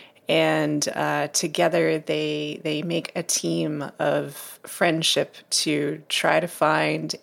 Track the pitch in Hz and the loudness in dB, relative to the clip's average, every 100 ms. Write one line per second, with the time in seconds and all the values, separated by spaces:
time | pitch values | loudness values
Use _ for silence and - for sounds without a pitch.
0 | - - - 160 160 156 151 147 - - | -20 -20 0 2 4 2 2 0 -2 -2
1 | 147 147 147 - 170 151 175 170 160 160 | -2 0 -2 -2 -2 2 2 4 2 0
2 | 156 156 151 151 151 - 156 151 170 165 | 0 -2 0 -2 -4 -6 -4 -4 -2 -4
3 | - - 165 - 170 165 160 147 139 - | -4 -8 -2 -2 0 0 -2 -2 -6 -2
4 | 151 147 143 147 - - - - 175 160 | 0 0 -2 -10 -16 -16 -16 0 0 2
5 | 160 - 143 - - - - 147 143 156 | 2 2 0 -6 -4 -2 0 0 0 -4
6 | - - 165 156 170 - 151 156 156 156 | -4 -2 2 2 0 2 2 4 2 0
7 | 156 - | -4 -6